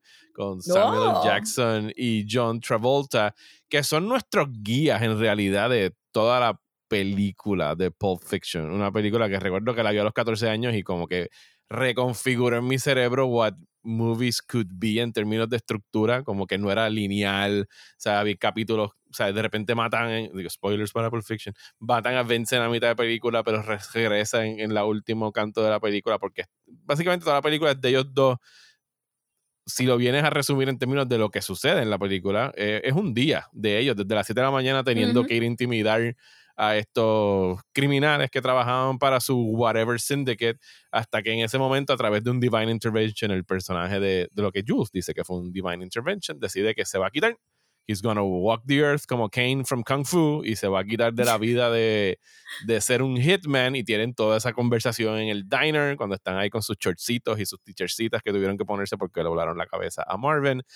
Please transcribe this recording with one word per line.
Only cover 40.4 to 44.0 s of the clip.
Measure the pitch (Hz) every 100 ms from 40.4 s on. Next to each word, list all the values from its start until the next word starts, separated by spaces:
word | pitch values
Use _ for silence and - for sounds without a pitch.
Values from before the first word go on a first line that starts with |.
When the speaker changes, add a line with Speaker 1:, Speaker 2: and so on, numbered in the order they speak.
| 117 113 - - _
Speaker 1:
hasta | 113 117 113
que | 107
en | 113
ese | 113 135
momento, | 131 135 139
a | 127
través | 110 104
de | 120
un | 123
divine | 120 113 110
intervention, | 113 117 110 110 - 107
el | 92
personaje | 87 92 - 87 90 101